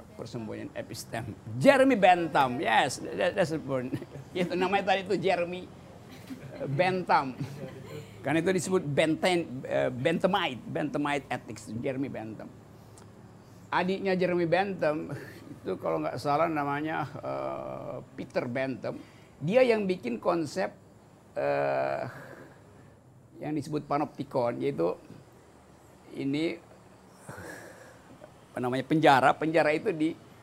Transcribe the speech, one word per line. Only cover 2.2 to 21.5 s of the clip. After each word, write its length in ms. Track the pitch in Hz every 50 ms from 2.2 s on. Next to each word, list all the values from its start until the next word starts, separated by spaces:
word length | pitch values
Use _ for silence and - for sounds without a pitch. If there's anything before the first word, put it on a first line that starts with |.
| 170 156 - 156 139 127 123 123 -
yes, 400 | - - 202 160 139 127 - -
that, 320 | - - 180 - 180 180
that's 160 | 202 180 143
the 80 | 160 151
point. 320 | 127 131 135 131 123 131 - - - - -
<laughs> 200 | - - - -
Itu 200 | 180 175 165 175
namanya 400 | 180 185 185 202 196 190 202 190
tadi 80 | 196 190
itu 120 | 190 202 170
Jeremy, 480 | 165 185 180 170 175 170 180 185 185 - - - - - - - - - - - - - - - - - - -
eh, 80 | -
Bentham. 680 | - 135 139 180 185 185 185 175 - 185 160 139 131 120 - 143 - - - - - - - - - - - - - - - -
Karena 180 | 135 147 165
itu 100 | 165 190 185
disebut 260 | 185 - 185 185 185
Benten-, 800 | 170 143 139 147 160 156 156 156 - 190 180 170 165 - 123 131 -
eh, 240 | - 139 135 139 135 127
Benthamite, 720 | 120 131 165 165 165 - 180 190 196 175 156 127 110 -
Benthamite 640 | - 135 165 160 143 127 147 147 147 143 143 139 -
ethics, 400 | 135 123 - - 110 107 - - 107
Jeremy 320 | 117 131 139 127 135 139 120
Bentham. 400 | 104 110 110 110 107 - - - - - - - - - - - - - - - - - - - - - - - - - - -
Adiknya 460 | 139 160 180 180 196 185 190 196 185
Jeremy 300 | 180 180 175 175 175 175 165
Bentham, 600 | 160 180 196 202 190 160 170 151 151 160 165 160 143 - - - - - - - - -
itu 160 | - 190 190
kalau 240 | 180 - 170 - 160
nggak 160 | 151 151 -
salah 320 | 135 107 143 143 147 165 170
namanya, 560 | 160 147 143 143 139 143 151 156 160 160 151 135 147 151
eh, 760 | - 135 135 135 135 135 135 139 135 135 131 131 - 139 135 131 139 135 135
Peter 300 | 135 143 135 - 175 143 123
Bentham. 480 | 120 135 131 135 127 104 - 127 - - - - - - - - -
Dia 240 | - 143 156 208 254
yang 240 | 262 240 226 214 208
bikin 320 | 185 180 185 - 240 240
konsep, 560 | 214 - 208 175 170 160 139 - 185 196 214 - - - - - - - - - - - - -
eh, 640 | - 139 143